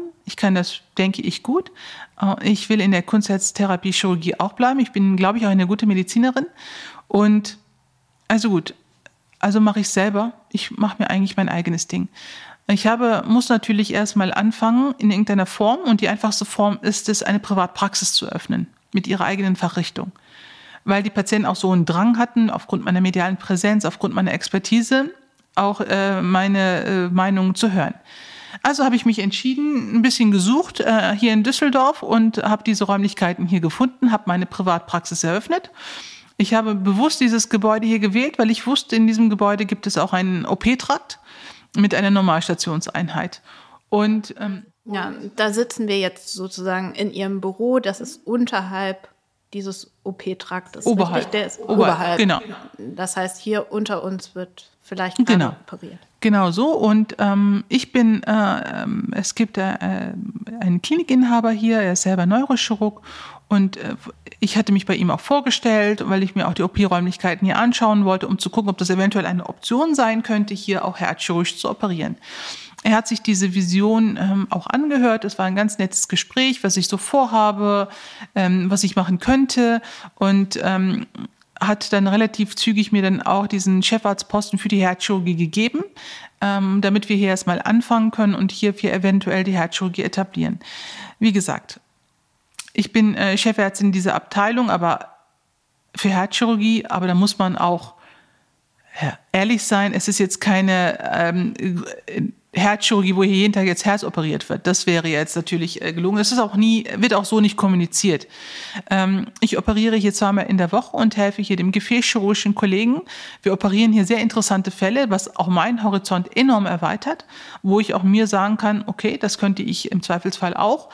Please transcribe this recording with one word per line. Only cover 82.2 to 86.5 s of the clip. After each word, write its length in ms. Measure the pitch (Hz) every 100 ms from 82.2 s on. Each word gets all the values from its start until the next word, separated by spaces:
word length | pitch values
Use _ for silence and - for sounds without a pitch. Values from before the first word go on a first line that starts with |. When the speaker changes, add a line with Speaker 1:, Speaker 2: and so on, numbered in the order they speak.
| 220 220 208 -
Speaker 1:
zügig 340 | 233 214 208
mir 100 | 208
dann 200 | 190 185
auch 260 | - 196 202
diesen 340 | 202 190 185
Chefarztposten 800 | - 220 208 196 - 208 202 196
für 80 | 208
die 140 | 196
Herzchirurgie 560 | 185 180 - 196 175 170
gegeben, 460 | 165 196 233 294 403 - - - - _
ähm, 400 | 202